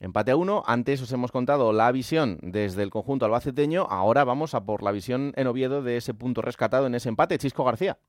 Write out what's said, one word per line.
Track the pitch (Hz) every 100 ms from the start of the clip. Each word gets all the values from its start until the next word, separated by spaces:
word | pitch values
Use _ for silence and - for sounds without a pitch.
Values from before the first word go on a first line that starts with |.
empate | 92 107 107
a | 143
uno. | 185 208 -
Antes | 120 120 139
os | 120
hemos | 127 123
contado | 127 123 143 113
la | 110 117
visión | 131 120 160 135 80
desde | 85 101 101 92
el | 98
conjunto | 107 113 135 110
albaceteño, | 117 139 127 147 170 -
ahora | 95 98 123
vamos | 131 131 156
a | 123
por | 98 104
la | 101
visión | 101 95 127 143 135
en | 131
Oviedo | 123 131 139
de | 123 120
ese | 120
punto | 107 123 117
rescatado | 123 - 110 127 135
en |
ese | 120 120
empate. | 110 170 160
Chisco | 139 -
García. | 127 113 190 -